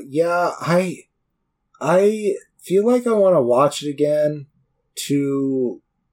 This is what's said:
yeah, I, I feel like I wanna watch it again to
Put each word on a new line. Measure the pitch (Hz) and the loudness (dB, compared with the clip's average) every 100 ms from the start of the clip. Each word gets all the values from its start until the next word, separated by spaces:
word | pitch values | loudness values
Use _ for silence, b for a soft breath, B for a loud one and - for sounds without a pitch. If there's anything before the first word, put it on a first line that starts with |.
| 135 | -4
yeah, | 143 170 175 170 - | -2 0 0 -2 -4
I, | - 175 185 143 - _ _ _ _ _ _ - | 0 0 0 -6 -16 _ _ _ _ _ _ -6
I | 139 180 202 214 208 - - _ | 0 2 2 0 -4 -6 -10 _
feel | - 185 220 | -2 0 2
like | 247 240 | 0 0
I | |
wanna | 220 190 170 | 2 4 4
watch | 120 120 147 - | 4 2 2 0
it | 147 | -8
again | 139 147 151 151 151 139 _ _ _ _ - - | -2 0 0 0 -4 -12 _ _ _ _ -12 -4
to | 143 139 139 135 131 123 - _ _ _ | -2 -2 -2 -2 -2 -4 -6 _ _ _